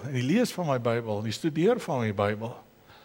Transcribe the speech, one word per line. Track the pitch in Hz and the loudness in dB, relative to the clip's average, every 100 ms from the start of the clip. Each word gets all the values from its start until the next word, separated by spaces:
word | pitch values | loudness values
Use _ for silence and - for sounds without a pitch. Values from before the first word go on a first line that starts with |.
en | 135 | -2
die | 131 | -2
lees | 127 202 247 | 2 2 2
van | - 170 | 0 0
my | 131 | 0
Bybel | 120 117 113 104 | 2 0 0 -4
en | 110 | -2
die | 104 | -2
studeer | 165 151 180 240 | -2 2 2 2
van | - 139 | 0 -2
my | 110 | 0
Bybel?" | 98 101 107 113 - - _ - - | 2 2 2 -6 -10 -18 _ -20 -20